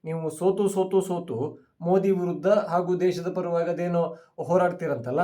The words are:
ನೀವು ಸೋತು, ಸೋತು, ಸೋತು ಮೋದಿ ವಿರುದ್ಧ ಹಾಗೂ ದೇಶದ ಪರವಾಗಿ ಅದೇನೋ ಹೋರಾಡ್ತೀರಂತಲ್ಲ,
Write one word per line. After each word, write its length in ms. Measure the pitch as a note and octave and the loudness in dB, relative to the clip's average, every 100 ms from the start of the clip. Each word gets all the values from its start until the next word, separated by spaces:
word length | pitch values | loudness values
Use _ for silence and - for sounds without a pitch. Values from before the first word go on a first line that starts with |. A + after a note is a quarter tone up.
ನೀವು 260 | E3 E3 D#3+ | -6 -6 -6
ಸೋತು, 380 | D3+ F3+ G3 G3 | 0 0 2 0
ಸೋತು, 320 | F#3+ F#3 G3 | 0 2 2
ಸೋತು 720 | F3+ F3 E3+ A#2 D3+ - _ _ | 0 -4 -4 -4 -6 -8 _ _
ಮೋದಿ 300 | E3+ F#3 G3 | 2 2 4
ವಿರುದ್ಧ 360 | F#3 F3 D#3 F3 | 0 0 0 2
ಹಾಗೂ 500 | G#3 E3 F3 F3 F3+ | 2 2 0 0 2
ದೇಶದ 360 | F3+ E3+ E3+ | 2 0 -4
ಪರವಾಗಿ 360 | F3+ F3 E3+ E3 | -4 -2 -2 -2
ಅದೇನೋ 460 | D#3+ F3 E3+ E3 - _ - | -2 0 0 0 -4 _ -12
ಹೋರಾಡ್ತೀರಂತಲ್ಲ, 800 | - F3+ F3+ F3 D#3+ C#3 A#2+ C#3 | 0 2 2 0 -4 -4 -2 0